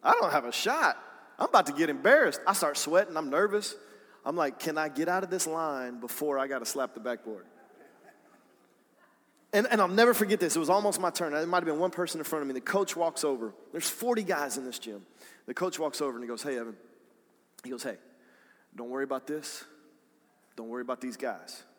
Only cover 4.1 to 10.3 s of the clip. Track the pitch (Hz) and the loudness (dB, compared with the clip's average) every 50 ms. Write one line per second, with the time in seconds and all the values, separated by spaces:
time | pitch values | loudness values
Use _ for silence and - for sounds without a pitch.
4.1 | - - _ 135 151 170 156 139 - - - 160 151 156 156 151 139 135 160 170 | -20 -10 _ -6 -2 0 0 -2 -2 -4 -6 -4 -2 -2 -2 -2 -2 -2 -2 0
5.1 | 180 185 190 180 180 185 - 165 160 165 160 156 143 131 127 123 123 120 117 120 | 0 -2 -2 -2 -4 -4 -2 -4 -2 -4 -2 -4 -4 -4 -6 -8 -10 -10 -10 -10
6.1 | - - 151 151 143 135 135 139 139 131 117 - - 139 131 123 - 117 107 123 | -6 -4 -2 0 0 0 0 -2 -2 -4 -4 -4 -4 -4 -4 -4 -6 -8 -6 -6
7.1 | 120 110 - 117 110 95 90 - - - - _ - - - - _ _ _ - | -6 -6 -6 -12 -12 -12 -14 -20 -20 -20 -20 _ -20 -20 -20 -20 _ _ _ -20
8.1 | - _ _ _ - _ _ _ _ _ _ _ _ _ _ _ _ _ - _ | -20 _ _ _ -20 _ _ _ _ _ _ _ _ _ _ _ _ _ -20 _
9.1 | _ _ _ _ _ _ _ _ - 202 - 240 240 220 208 175 185 214 233 240 | _ _ _ _ _ _ _ _ 2 2 4 4 4 4 4 4 6 6 8 8
10.1 | 233 - 214 190 | 6 4 4 2